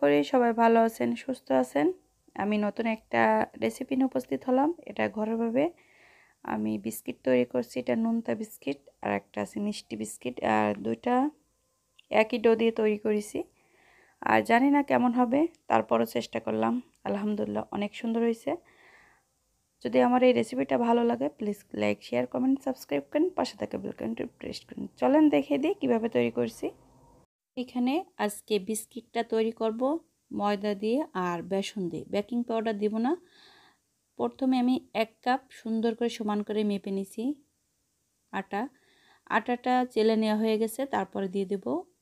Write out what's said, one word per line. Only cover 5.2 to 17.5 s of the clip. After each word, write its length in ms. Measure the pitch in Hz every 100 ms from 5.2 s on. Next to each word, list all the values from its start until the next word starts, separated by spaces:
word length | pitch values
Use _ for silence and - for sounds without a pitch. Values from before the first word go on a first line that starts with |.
| 214 226 233 247 330 - _ _ _ _ _ _
আমি 280 | - 107 107 107
বিস্কিট 320 | 107 - - -
তৈরি 220 | 131 123 123
করছি। 220 | - 165 254
এটা 140 | 175 120
নোনতা 300 | 226 233 233
বিস্কিট, 440 | 220 214 - 269 277 _ _
আর 80 | 202 -
একটা 180 | - -
আছে 140 | - - -
মিষ্টি 280 | 104 - 214
বিস্কিট, 400 | 214 - 123 123 -
আর 140 | 107 104 101
দুইটা 300 | 110 113 247 247 294 - _ _ _ _ _ _ -
একই 280 | 214 220 240
ডো 100 | 226 226
দিয়ে 120 | 226 226
তৈরি 180 | 214 214
করেছি। 400 | 220 214 208 285 - _ _ _ _ _ _ -
আর 160 | - -
জানি 260 | 214 233 277
না 100 | 285 277
কেমন 200 | 254 247 240
হবে, 200 | 240 277 330 - -
তারপরও 360 | 226 214 226 226
চেষ্টা 240 | 117 - 110 -
করলাম। 280 | - 226 247 - _
আলহামদুলিল্লাহ, 600 | 196 202 208 208 208